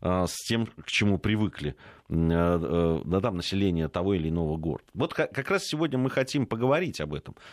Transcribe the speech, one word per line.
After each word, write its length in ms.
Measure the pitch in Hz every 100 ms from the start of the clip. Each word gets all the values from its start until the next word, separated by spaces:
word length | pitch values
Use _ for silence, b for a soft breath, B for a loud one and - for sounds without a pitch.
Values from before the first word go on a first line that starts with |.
э, 240 | 87 92 87
с 80 | - -
тем, 200 | 113 113
к 180 | -
чему 320 | - - 104 95
привыкли, 580 | 107 107 104 - 73 - B B -
м, 200 | 80 82
э, 60 | 85 87 87
э, 400 | 80 85 82 80
да, 160 | 76 92
там, 160 | 113 87
население 500 | - 98 98 85 76
того 260 | 87 95
или 160 | 95 80
иного 280 | 85 78 80
города. 260 | 80 - -
Вот 200 | - 147
ка-, 100 | - -
как 160 | - 135
раз 140 | 190
сегодня 320 | - 151 160 131
мы 140 | 131
хотим 340 | 135 131 147
поговорить 540 | 123 113 127 156 170 -
об 140 | 76
этом, 180 | 71 - - B